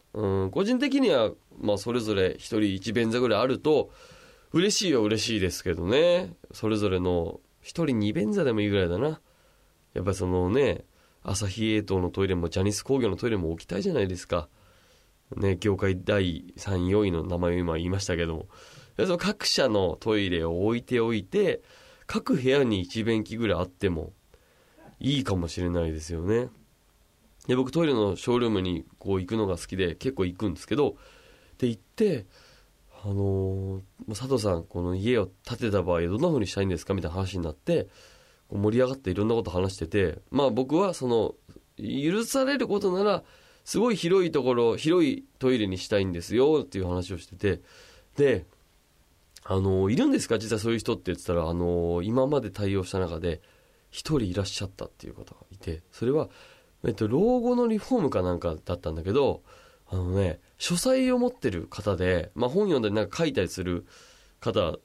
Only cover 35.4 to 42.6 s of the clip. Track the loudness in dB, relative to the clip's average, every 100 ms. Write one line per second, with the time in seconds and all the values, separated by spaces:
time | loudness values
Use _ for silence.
35.4 | -12 -4 0 0 2 2 2 0 0 0
36.4 | 0 -2 -2 -2 -2 -4 -2 -4 -4 -4
37.4 | -6 -6 -2 -2 -2 -12 -20 -20 _ _
38.4 | -8 0 2 2 2 0 -4 0 2 2
39.4 | 0 -2 -2 -4 -2 0 0 -2 -4 0
40.4 | 2 2 0 2 0 -2 0 0 0 -4
41.4 | -20 -20 _ -12 -6 -2 0 -2 -2 0
42.4 | 0 0